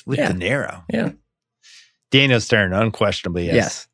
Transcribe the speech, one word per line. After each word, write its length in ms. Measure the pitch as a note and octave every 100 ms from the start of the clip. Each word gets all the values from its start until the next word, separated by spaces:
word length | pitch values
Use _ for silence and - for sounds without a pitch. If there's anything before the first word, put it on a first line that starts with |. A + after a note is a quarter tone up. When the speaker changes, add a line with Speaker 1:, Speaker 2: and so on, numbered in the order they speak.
| -
Speaker 1:
With 120 | C#3+
Speaker 2:
Yeah. 140 | D4
Speaker 1:
De 60 | F#3
Niro. 440 | - C#3+ - - -
Speaker 2:
Yeah. 200 | - - - _ _ _ _ _ - _ _ _
Speaker 1:
Daniel 300 | C3+ C#3 B2
Stern, 320 | - A2+ G2
unquestionably, 720 | F#2 A2+ - G#2 - - F2 F2
yes. 80 |
Speaker 2:
Yes. 340 | F2 - - -